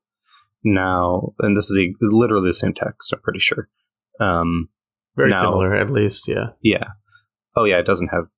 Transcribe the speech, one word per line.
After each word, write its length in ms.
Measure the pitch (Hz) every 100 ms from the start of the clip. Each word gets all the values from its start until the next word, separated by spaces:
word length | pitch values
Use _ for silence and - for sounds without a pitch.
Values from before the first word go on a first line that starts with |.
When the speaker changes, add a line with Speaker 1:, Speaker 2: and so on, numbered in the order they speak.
| _ _ _ - _ _
Speaker 1:
Now, 680 | 113 95 92 92 90 90 - -
and 160 | 107 101
this 80 | -
is 60 | 98
the, 180 | 90 101
literally 480 | 110 110 120 107 92
the 40 |
same 200 | 85 95
text, 380 | 92 - - -
I'm 80 | -
pretty 180 | - -
sure. 300 | - - - _ _ _ _ -
Um, 500 | 101 85 85 85 82 _ _ _ _ -
Speaker 2:
Very 140 | 135
Speaker 1:
now 80 | 98
Speaker 2:
similar, 360 | 90 92 95 101
at 140 | 101
least, 380 | 127 104 - -
yeah. 200 | 104 110 -
Speaker 1:
Yeah. 240 | 110 95 - - _ _ _ _ _ -
Oh, 100 | 107
yeah, 120 | 90
it 60 | 87
doesn't 240 | 95 85
have 160 | 87 82